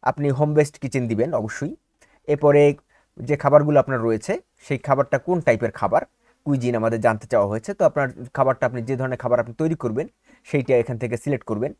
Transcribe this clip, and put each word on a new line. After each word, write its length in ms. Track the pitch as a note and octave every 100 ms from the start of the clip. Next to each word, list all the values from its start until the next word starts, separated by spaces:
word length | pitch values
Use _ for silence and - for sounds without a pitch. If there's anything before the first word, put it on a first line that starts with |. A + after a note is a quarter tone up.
আপনি 280 | B2+ C3 C#3+
হোম 240 | C3+ D3
বেসড 240 | D3+ D3 -
কিচেন 300 | C3+ C3+ A#2+
দিবেন 260 | G#2+ B2+
অবশ্যই। 420 | D#3 G#2+ - - D#4+ _ _ _ _ -
এরপরে 480 | D3 D3 D3 D3 C#3+ _ _ _ -
যে 200 | A#2+ D3
খাবারগুলো 420 | C#3+ D3 D3 D3
আপনার 220 | - B2+
রয়েছে 400 | A2+ A2 - A3+ _ _
সেই 200 | - C#3
খাবারটা 400 | - C3+ C#3 C3+
কোন 240 | - F3+
টাইপের 300 | D#3 A#2 A#2
খাবার, 300 | - G2+ G#2 - _ _ _ -
কুইজিন 300 | C#3 B2 A#2
আমাদের 260 | A2+ A2+
জানতে 260 | A#2 A2 -
চাওয়া 200 | A#2 G2+
হয়েছে। 260 | A2 -
তো 120 | G3+ E3
আপনার 240 | D3 C3+ - A#2+
খাবারটা, 320 | - C3 B2+ B2
আপনি 160 | B2
যে 140 | A2+ C3
ধরনের 220 | C3 B2+
খাবার 220 | B2+ A#2+
আপনি 140 | A#2
তৈরি 220 | A2+ D#3+ D#3+
করবেন 320 | A#2+ A2 E3 _ _ _
সেইটা 320 | - C#3+ B2+ B2+
এখান 220 | - A#2
থেকে 200 | A#2+ A#2
সিলেক্ট 280 | - C#3 -
করবেন। 280 | G#2 C3+